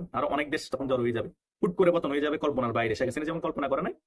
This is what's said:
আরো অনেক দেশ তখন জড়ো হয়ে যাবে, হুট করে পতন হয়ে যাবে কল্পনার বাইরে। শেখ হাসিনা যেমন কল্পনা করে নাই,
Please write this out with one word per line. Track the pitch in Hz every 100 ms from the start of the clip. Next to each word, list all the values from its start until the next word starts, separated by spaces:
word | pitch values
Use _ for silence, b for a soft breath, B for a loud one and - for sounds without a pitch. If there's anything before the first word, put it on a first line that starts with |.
| 90
আরো | 120 143
অনেক | 143 147
দেশ | 147 -
তখন | - 139
জড়ো | 131
হয়ে | 120
যাবে, | 113 -
হুট | - _ - 208 -
করে | 175
পতন | 170 151
হয়ে | 143
যাবে | 147 156
কল্পনার | 151 127 120
বাইরে। | 113 117 107
শেখ | 131
হাসিনা | 135 151
যেমন | 165
কল্পনা | 165 - 139
করে | 139
নাই, | 185 -